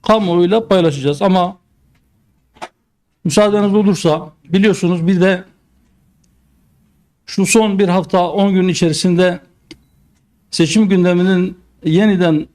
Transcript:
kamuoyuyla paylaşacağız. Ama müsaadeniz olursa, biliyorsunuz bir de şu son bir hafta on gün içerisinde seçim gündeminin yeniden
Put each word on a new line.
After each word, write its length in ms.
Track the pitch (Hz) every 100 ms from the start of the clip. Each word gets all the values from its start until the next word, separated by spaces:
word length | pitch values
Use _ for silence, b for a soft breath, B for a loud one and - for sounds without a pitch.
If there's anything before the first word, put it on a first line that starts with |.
kamuoyuyla 640 | - 220 190 175 175 220 226
paylaşacağız. 540 | 190 165 139 135 147
Ama 360 | 202 185 180 196 _ _ _ _ _ _ _ _ _ _ - _ _ _ _ _
müsaadeniz 500 | 170 175 208 208 202
olursa, 600 | 202 202 180 170 151 - _
biliyorsunuz 640 | - 190 208 185 175 175 165
bir 140 | 185
de 220 | 190 180 - _ _ _ _ _ _ _ _ _ _ _ _ _ _ _ _ _ -
şu 200 | - 190
son 340 | 226 220 196
bir 80 | 196
hafta 440 | 185 185 185 175
on 220 | 156 196
gün 140 | 190 185
içerisinde 720 | 170 170 151 185 175 180 175 _ _ _ - _ _ _ _ _ _ _
seçim 380 | - 165 214 208
gündeminin 680 | 190 180 175 185 185 185 - _ _ -
yeniden 600 | 165 214 190 175 156 -